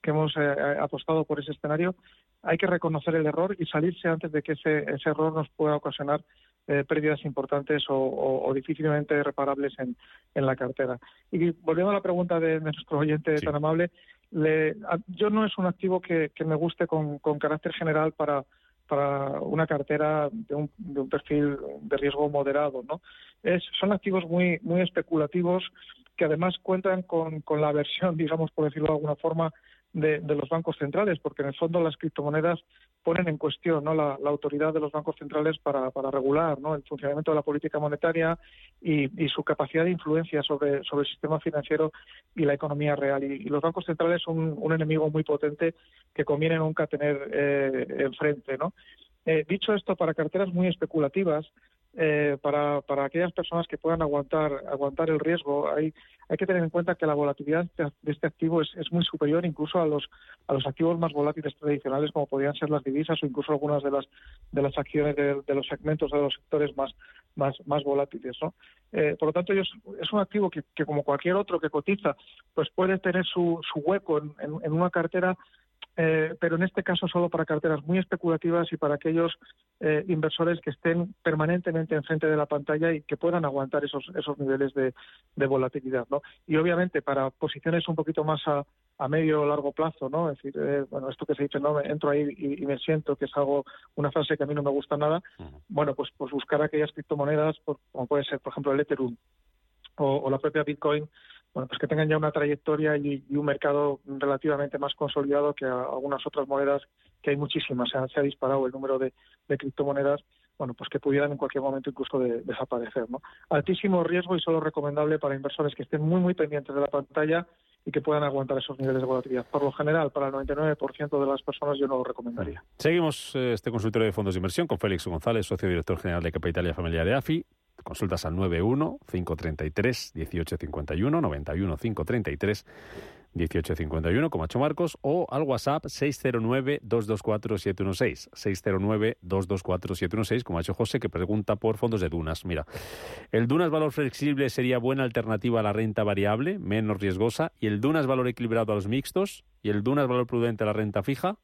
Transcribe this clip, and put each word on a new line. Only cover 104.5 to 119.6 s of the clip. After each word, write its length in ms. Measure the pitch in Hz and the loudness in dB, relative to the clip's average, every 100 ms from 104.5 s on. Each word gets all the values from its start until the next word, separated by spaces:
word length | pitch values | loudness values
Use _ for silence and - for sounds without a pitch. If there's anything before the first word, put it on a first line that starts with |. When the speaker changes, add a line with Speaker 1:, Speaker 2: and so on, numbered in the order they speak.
| 143 143 139 | 0 -2 -2
Speaker 1:
más 160 | 139 | -4
consolidado 600 | - 147 147 139 143 147 | -2 -2 0 2 2 2
que 100 | 143 | 0
a, 200 | 131 123 | -4 -2
algunas 420 | 131 131 139 139 147 | -4 -4 -4 -4 -4
otras 180 | - 135 | -4 -2
monedas, 320 | 139 139 143 - _ _ _ | 0 2 0 -2 _ _ _
que 80 | - | -2
hay 60 | 143 | -2
muchísimas. 520 | 143 160 - 123 123 | 0 -4 -2 -2 -2
Se 80 | 135 | -2
ha, 100 | 131 | -2
se 100 | - | 0
ha 40 | |
disparado 420 | 139 139 131 135 131 | 0 0 0 2 0
el 60 | |
número 260 | 135 135 131 | -4 -2 0
de, 140 | 131 _ _ _ _ | -2 _ _ _ _
de 100 | 139 | -4
criptomonedas, 640 | 139 - 143 139 139 143 _ _ _ _ | -4 -2 -2 2 2 0 _ _ _ _
bueno, 160 | 131 | -8
pues 160 | 120 - | -6 -6
que 100 | 139 | -2
pudieran 320 | 143 139 143 | 2 2 2
en 60 | 143 | 0
cualquier 240 | 135 143 | -2 -2
momento 260 | 135 135 139 | -2 -2 -6
incluso 300 | 135 131 139 | -6 -4 0
de, 220 | 123 117 | 0 -2
desaparecer, 680 | - 123 127 120 117 139 113 | -4 -6 -4 -4 -4 -6 -6
¿no? 120 | 127 - - - | -8 -12 -20 -2
Altísimo 540 | 151 143 180 202 180 | 0 0 -2 2 2
riesgo 320 | 165 180 180 175 | 2 0 0 -2
y 60 | |
solo 180 | 170 160 | 0 0
recomendable 580 | 156 151 147 143 151 156 | 0 -2 -2 0 0 0
para 160 | 147 | 0
inversores 400 | 135 139 - 147 - | -2 -4 -2 -4 -2
que 80 | |
estén 180 | 139 156 | -6 -2
muy, 180 | 156 180 | 2 4
muy 140 | 180 | 4
pendientes 420 | 185 151 147 135 139 | 2 0 -2 -4 -2
de 60 | |
la 60 | 143 | 0
pantalla 600 | 143 139 - 156 165 170 _ _ _ - | -2 -2 -2 2 0 -2 _ _ _ -4
y 60 | |
que 100 | 143 | -2
puedan 220 | 143 151 | 0 2
aguantar 340 | 147 135 131 135 | 2 0 0 -2
esos 200 | - 135 | -2 -2
niveles 240 | 135 131 | 0 2
de 60 | 127 | 2
volatilidad. 380 | 131 127 127 - | 0 0 -4 -2
Por 140 | 147 | 0